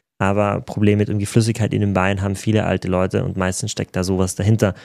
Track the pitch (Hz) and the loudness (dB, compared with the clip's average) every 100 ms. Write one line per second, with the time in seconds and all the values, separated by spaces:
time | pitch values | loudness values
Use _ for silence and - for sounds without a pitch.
0 | _ - 98 101 104 101 - - 104 104 | _ -4 0 2 0 -2 -6 0 2 2
1 | 104 104 101 120 110 113 110 104 101 95 | 2 -2 2 2 2 0 0 0 0 2
2 | 92 98 98 95 - 107 87 92 92 90 | 0 0 -2 -4 0 0 0 -2 -2 -2
3 | 92 104 90 90 92 92 - - 98 92 | 0 -2 -2 -2 -2 -2 -6 -8 -6 -4
4 | 92 92 92 - 101 110 104 - | -2 0 -2 0 2 4 2 -2